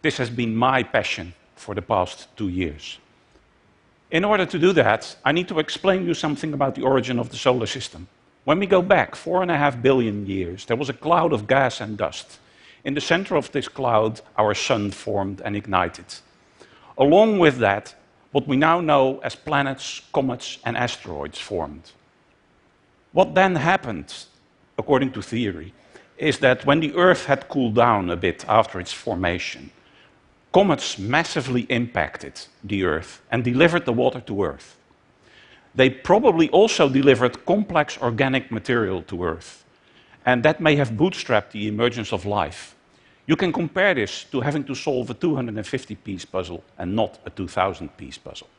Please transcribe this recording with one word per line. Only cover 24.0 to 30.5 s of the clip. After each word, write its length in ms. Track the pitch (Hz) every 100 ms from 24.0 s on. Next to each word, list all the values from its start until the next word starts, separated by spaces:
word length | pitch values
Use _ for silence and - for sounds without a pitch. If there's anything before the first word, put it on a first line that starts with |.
| - - - _ _ _ _ -
according 360 | - 135 131
to 100 | 117
theory, 500 | - 113 110 82 85 _ _ - _ -
is 220 | 156 -
that 260 | 131 123 -
when 140 | 147
the 140 | 156 175
Earth 280 | 180 175
had 240 | - 139 -
cooled 280 | 143 120 110
down 340 | 120 107 90
a 60 | 87
bit 280 | 92 - -
after 320 | 107 107 95
its 140 | 87
formation, 760 | - - 90 90 87 - 62 69 _ _ _ _ _ _ _ _